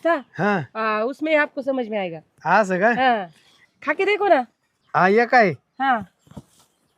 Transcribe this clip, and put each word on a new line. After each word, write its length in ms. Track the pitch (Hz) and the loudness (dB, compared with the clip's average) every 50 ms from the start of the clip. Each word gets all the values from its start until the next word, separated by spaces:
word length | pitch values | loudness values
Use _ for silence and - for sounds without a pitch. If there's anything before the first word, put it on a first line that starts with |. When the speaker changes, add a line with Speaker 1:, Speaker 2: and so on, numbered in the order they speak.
| - | -2
Speaker 1:
था। 180 | 330 339 277 233 - - - | -2 -2 -2 -4 -8 -6 -4
Speaker 2:
हाँ। 300 | 175 208 202 180 139 - - | -2 0 0 -2 -4 -8 -8
Speaker 1:
आ, 260 | 220 220 220 214 214 220 | -6 -4 -4 -2 -2 -4
उसमें 320 | 254 277 - 302 311 311 | -4 -6 -6 -2 0 0
आपको 260 | 294 294 294 - 294 | 0 0 -2 -4 -6
समझ 260 | 233 277 269 262 240 208 | -6 -4 -4 -4 -4 -4
में 100 | 220 208 | -4 -6
आएगा। 240 | 190 175 165 156 - _ _ _ - 156 180 208 | -6 -6 -8 -12 -16 _ _ _ -2 2 2 2
Speaker 2:
असं 200 | 214 185 185 175 | 2 2 0 0
काय? 140 | 196 233 240 | 2 0 2
Speaker 1:
हाँ, 360 | 247 262 254 233 214 190 165 156 _ _ _ _ _ _ _ _ _ - | 2 2 0 0 0 -4 -8 -14 _ _ _ _ _ _ _ _ _ -6
खा 100 | 277 302 | -6 -4
के 120 | 392 392 | -2 0
देखो 220 | 381 415 349 403 392 | 0 0 0 2 2
ना। 180 | 330 269 240 - _ _ _ _ _ _ _ _ - | 2 2 2 -2 _ _ _ _ _ _ _ _ 0
Speaker 2:
हा, 140 | 151 175 190 | 2 2 4
ये 180 | 202 226 240 | 4 2 2
काय? 300 | 226 262 247 220 180 139 - _ _ _ - | 4 4 4 4 2 0 -4 _ _ _ -4
Speaker 1:
हाँ। 200 | 262 269 247 220 190 - _ _ _ _ _ - - _ _ _ _ _ _ _ _ _ _ | -2 -2 -2 -2 -6 -10 _ _ _ _ _ -20 -20 _ _ _ _ _ _ _ _ _ _